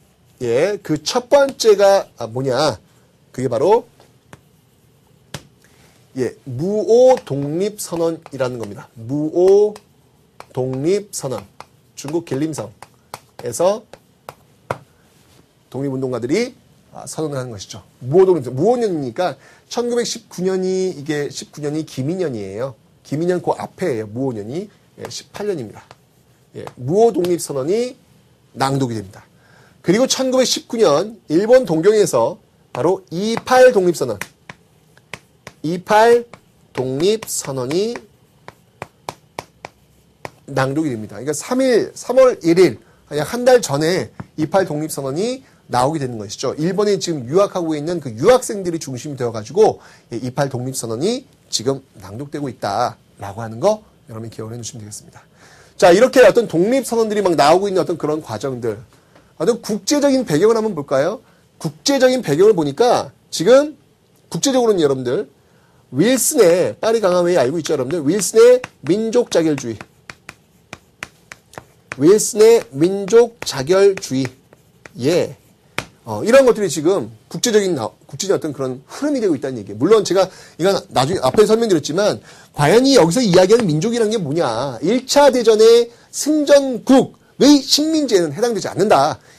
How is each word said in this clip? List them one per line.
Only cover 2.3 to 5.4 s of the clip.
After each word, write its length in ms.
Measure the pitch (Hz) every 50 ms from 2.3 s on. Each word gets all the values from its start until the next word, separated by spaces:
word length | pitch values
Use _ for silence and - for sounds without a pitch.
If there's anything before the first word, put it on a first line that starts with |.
| 110 127 135 135 120 131 156 143 107 - _ _ _ _ _ _ _ _ _ _
그게 160 | - 131 127
바로, 400 | 123 117 113 143 185 214 247 247 _ _ _ _ _ _ _ _ _ - - _ _ _ _ _ _ _ _ _ _ _ _ _ _ _ _ _ _ - -